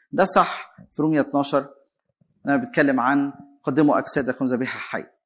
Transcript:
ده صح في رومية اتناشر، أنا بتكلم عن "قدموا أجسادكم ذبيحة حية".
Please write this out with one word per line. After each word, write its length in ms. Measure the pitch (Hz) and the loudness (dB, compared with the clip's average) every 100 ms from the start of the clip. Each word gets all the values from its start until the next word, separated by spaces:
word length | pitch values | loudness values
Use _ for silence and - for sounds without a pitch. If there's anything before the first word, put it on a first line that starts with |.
| _ | _
ده 120 | 147 | 0
صح 520 | 185 196 170 - - - - | 2 4 2 -2 -14 -20 -12
في 100 | - | -4
رومية 180 | 156 156 | 0 0
اتناشر، 480 | 131 143 135 143 - - _ _ _ _ _ _ 123 | 0 -2 0 -2 -4 -10 _ _ _ _ _ _ -2
أنا 100 | 139 | -2
بتكلم 440 | 123 - 143 127 | 0 0 2 2
عن 320 | 123 143 139 - - _ | 0 0 -2 -6 -20 _
"قدموا 360 | - 135 147 101 | -2 2 4 2
أجسادكم 460 | - 151 127 127 | 0 -2 -2 -2
ذبيحة 340 | 131 123 127 107 | -2 -2 -4 -8
حية". 340 | - 98 - _ | -10 -10 -12 _